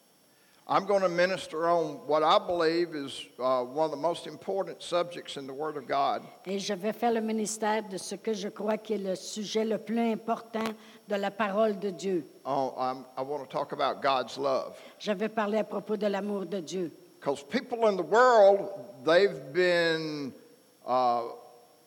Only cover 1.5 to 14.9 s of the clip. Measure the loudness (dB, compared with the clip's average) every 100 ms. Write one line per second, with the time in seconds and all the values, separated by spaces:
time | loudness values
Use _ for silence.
1.5 | -2 2 2 0 -4 0 4 6 4 4
2.5 | 0 2 2 0 -4 -8 -10 -12 -4 0
3.5 | 0 -2 -2 -2 0 -2 -2 -8 -12 -6
4.5 | -4 -4 -8 -2 -2 -2 -6 -12 -12 -10
5.5 | -6 -6 -6 -2 0 0 0 -6 -14 -6
6.5 | -4 -4 -4 -4 -2 0 0 0 -2 -2
7.5 | -2 0 0 -2 -8 -8 -8 -4 -4 -6
8.5 | -6 -4 -2 -2 -4 -2 -4 -6 -8 -4
9.5 | -2 0 -2 -2 0 0 0 -2 -6 -4
10.5 | -4 -4 -6 -16 -16 -4 -2 -2 -2 0
11.5 | 2 2 2 -4 -4 -2 -2 -2 -8 -2
12.5 | 0 0 -2 -4 -4 -8 -8 -6 -6 -4
13.5 | -4 -4 -2 -2 0 0 0 -2 -2 0
14.5 | 0 -2 -12 -20